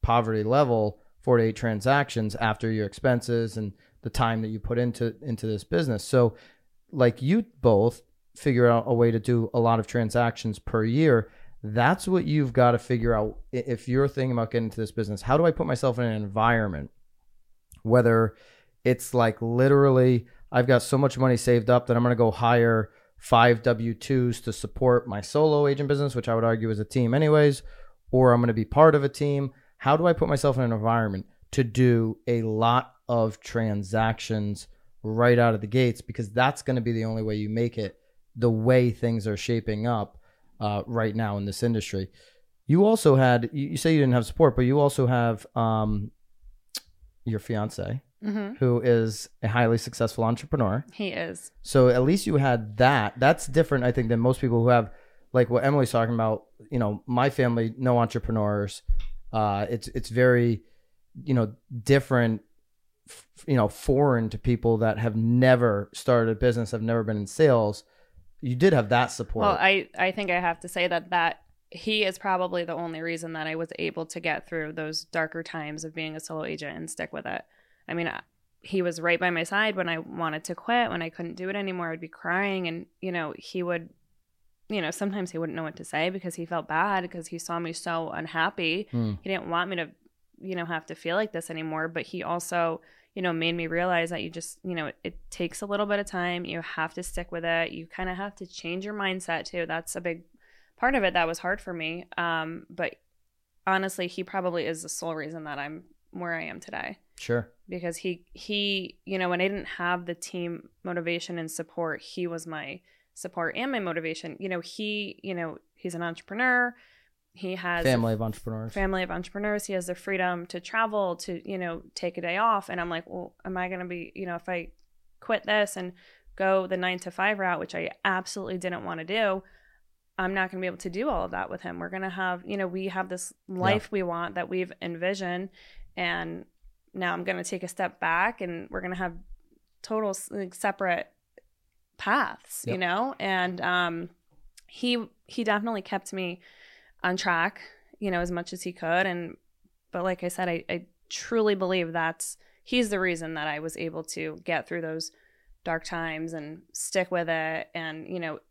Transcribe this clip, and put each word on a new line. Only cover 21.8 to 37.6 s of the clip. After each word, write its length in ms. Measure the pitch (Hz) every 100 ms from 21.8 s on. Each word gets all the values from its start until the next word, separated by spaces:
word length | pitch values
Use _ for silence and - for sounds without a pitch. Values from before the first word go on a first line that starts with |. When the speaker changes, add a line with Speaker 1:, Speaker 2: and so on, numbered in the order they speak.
| -
Speaker 1:
that 80 | 117
I'm 80 |
gonna 120 | 123 117
go 160 | 117
hire 580 | 104 117 120 117 113 107 _ _ _
five 440 | - 117 120 117
W 300 | 120 113 113
twos 480 | 113 - 135 123 117
to 100 | -
support 560 | 110 - - 127 123 120
my 140 | 101
solo 460 | 104 147 156 147 143
agent 200 | 139 143
business, 280 | 143 143 120
which 120 | 117
I 80 | 113
would 80 |
argue 260 | 113 113 110
is 100 | 107
a 60 | 104
team 280 | 131 120
anyways, 500 | 131 151 151 147 135 - - - _ _
or 220 | 127 127
I'm 80 | 120
gonna 120 | 120
be 120 | 113 107
part 300 | 143 160 147
of 80 |
a 60 | 139
team. 420 | - 147 143 139 - _ _
How 180 | 139 151
do 120 | 170
I 60 |
put 140 | 165 -
myself 300 | 143 143 127
in 60 |
an 100 | 120
environment 520 | 113 110 117 110 95 - _ _
to 120 | -
do 540 | 123 123 127 117 113 110 -
a 140 | 117
lot 540 | 110 107 113 123 - _ -
of 320 | 117 110 107
transactions 1300 | - 156 113 101 95 110 113 110 - 110 104 101 - - _ -
right 360 | 107 110 120 120
out 160 | 117 110
of 60 |
the 60 | 104
gates? 340 | 123 127 113
Because 300 | - - 107
that's 300 | 110 131 143
gonna 200 | - 127
be 100 | 113
the 140 | 113 113
only 180 | 110
way 120 | 110 107
you 140 | 104
make 280 | 110